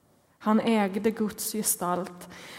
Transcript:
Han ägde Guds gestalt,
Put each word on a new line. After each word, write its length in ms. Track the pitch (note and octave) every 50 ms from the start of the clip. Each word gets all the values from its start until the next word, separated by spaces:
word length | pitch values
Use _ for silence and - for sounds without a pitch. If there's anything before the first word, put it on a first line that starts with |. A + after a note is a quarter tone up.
| _ _ _ _ _ _ _ -
Han 200 | - G#3+ G#3+ A3
ägde 520 | - A#3 A3+ G#3+ G3+ F#3+ F#3+ A3 G3+ A#3
Guds 400 | G#3+ - A3 G3+ - - - -
gestalt, 760 | - G#3+ G#3+ - - - F#3 F3 F3+ F3 F#3 - - - - - - - - - -